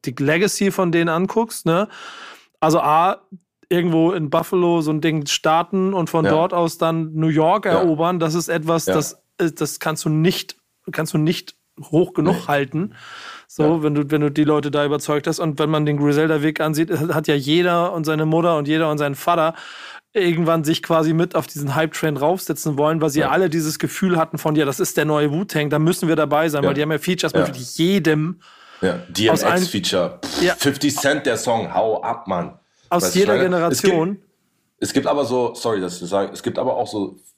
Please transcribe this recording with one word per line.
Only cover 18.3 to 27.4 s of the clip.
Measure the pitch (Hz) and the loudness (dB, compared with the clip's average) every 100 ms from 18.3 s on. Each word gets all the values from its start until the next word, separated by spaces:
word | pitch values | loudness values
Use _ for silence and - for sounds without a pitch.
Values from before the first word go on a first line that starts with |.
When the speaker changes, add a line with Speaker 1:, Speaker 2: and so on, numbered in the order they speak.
| 160 170 156 | 2 2 2
Speaker 1:
und | 143 | 0
jeder | 156 160 | 0 0
und | 151 | 0
sein | 143 139 | -2 -2
Vater | - 170 160 - - - - - - | 0 2 0 -2 -12 -18 -18 -20 -6
irgendwann | 220 180 165 165 165 | 0 0 2 2 0
sich | 147 160 | 0 -2
quasi | - 165 160 | 0 2 2
mit | 160 175 165 | 2 0 -2
auf | 139 | -4
diesen | 151 143 139 | -6 -4 -2
Hype-Train | 160 - 160 139 | -2 -2 -4 0
raufsetzen | 147 185 - 147 - 139 | 0 0 -4 -4 -4 0
wollen, | 151 160 | 2 2
weil | 156 | 0
sie | 143 | 0
Speaker 2:
Ja. | 139 | 0
Speaker 1:
alle | 160 185 | 2 2
dieses | 165 156 - | 0 -2 -4
Gefühl | 151 - 190 170 | -6 -2 0 0
hatten | 160 160 | 0 -2
von, | 160 156 | -2 0
ja, | 139 | 0
das | 131 | -2
ist | 175 - | -2 0
der | 151 | 0
neue | 151 147 | 2 2
Wu-Tang, | 156 202 156 147 | 0 -2 -2 0
da | 151 | 2
müssen | 156 185 165 | 2 2 0
wir | 160 | 0
dabei | 143 147 165 | 2 2 0
sein, | 147 | 0
Speaker 2:
Ja. | 139 | 0
Speaker 1:
weil | |
die | 139 | 0
haben | 151 | -2
ja | 151 | -2
Features | - 175 160 | -2 -2 0
Speaker 2:
Ja. | 160 | 0